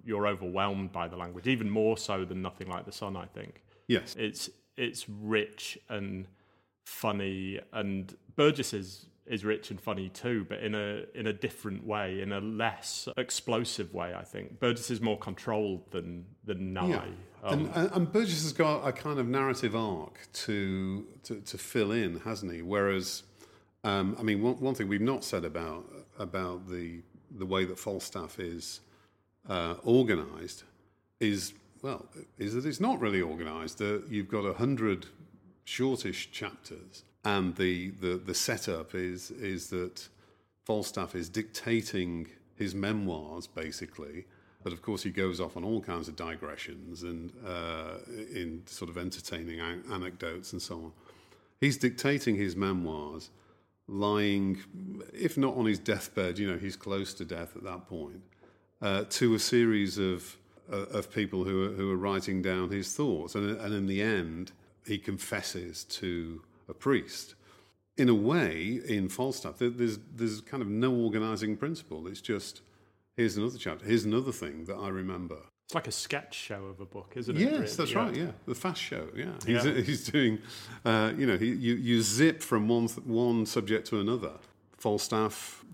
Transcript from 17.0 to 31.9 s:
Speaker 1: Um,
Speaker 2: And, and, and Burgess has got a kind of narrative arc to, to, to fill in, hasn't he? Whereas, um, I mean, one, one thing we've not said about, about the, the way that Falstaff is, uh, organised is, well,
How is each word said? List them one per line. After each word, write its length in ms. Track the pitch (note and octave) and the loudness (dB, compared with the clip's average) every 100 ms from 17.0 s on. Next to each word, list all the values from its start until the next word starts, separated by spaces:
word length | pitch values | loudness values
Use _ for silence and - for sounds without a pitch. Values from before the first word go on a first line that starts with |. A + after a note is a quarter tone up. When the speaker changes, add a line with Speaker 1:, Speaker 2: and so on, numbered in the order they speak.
| F#2 F2+ - - | -2 -10 -16 -8
Speaker 1:
Um, 160 | G2 C#3+ | 0 0
Speaker 2:
And, 160 | D#3 E3+ | 2 2
and, 160 | F#3 | 2
and 180 | F3+ E3 | 4 4
Burgess 320 | G#3 G#3 D#3+ | 4 2 2
has 100 | D#3 | 0
got 340 | C3+ D#3 D3+ C#3+ | 4 4 4 0
a 40 | |
kind 280 | B2+ D3+ C#3+ | -2 -2 0
of 80 | A#2+ | 2
narrative 480 | C3+ C3+ B2 A#2 A2+ | 2 2 2 0 0
arc 440 | A2 F2 D#2 - - | 0 -2 -6 -14 -14
to, 720 | - - G#2 F#2+ F#2+ F#2+ G2 - - | -6 -2 0 2 0 0 -2 -6 -14
to, 160 | - G#2+ | -10 -10
to 180 | G2+ G2 | -10 -12
fill 340 | - B2 G2+ | -2 0 2
in, 280 | A#2 F#2+ E2+ | 2 0 -2
hasn't 320 | A2 G2+ F#2+ | -4 -6 -6
he? 100 | E2 | -6
Whereas, 640 | E2+ G2+ G2 F#2+ F#2 - - - - - _ _ | 0 4 4 2 0 -6 -10 -20 -20 -20 _ _
um, 320 | G#2+ G2 F#2+ A#2 | 0 2 2 0
I 40 | |
mean, 200 | A2 G2+ | 2 2
one, 160 | A#2+ B2+ | 2 2
one 160 | C3+ B2 | 0 0
thing 120 | G2 | 0
we've 140 | G2+ | 2
not 220 | A#2 C3 | 2 0
said 220 | - F#2+ E2 | -2 -2 -2
about, 400 | E2 E2 D#2 - C#3+ - - | -4 -6 -6 -12 -16 -16 -10
about 480 | F#2+ F#2+ F2+ F2+ F#2+ | -6 -4 -4 -6 -8
the, 320 | F2+ E2+ E2+ - - - A2+ | -6 -6 -10 -14 -20 -16 -8
the 100 | F#2+ | 0
way 200 | F#2+ F#2 | 2 2
that 140 | F#2 | -2
Falstaff 600 | G#2+ F#2+ - G2 D#2+ - | -4 -4 -4 -8 -8 -8
is, 420 | F2 E2+ - - - _ _ _ _ _ - | -8 -6 -10 -12 -16 _ _ _ _ _ -4
uh, 260 | F2+ E2+ F2 A2+ | 0 0 0 6
organised 800 | B2+ A#2 F2 D2 D#2 F2 - - _ _ _ _ - | 8 8 4 0 -8 -12 -12 -18 _ _ _ _ 0
is, 340 | G#2+ G2+ - - - - | 2 2 -2 -10 -20 -10
well, 240 | C3+ | -6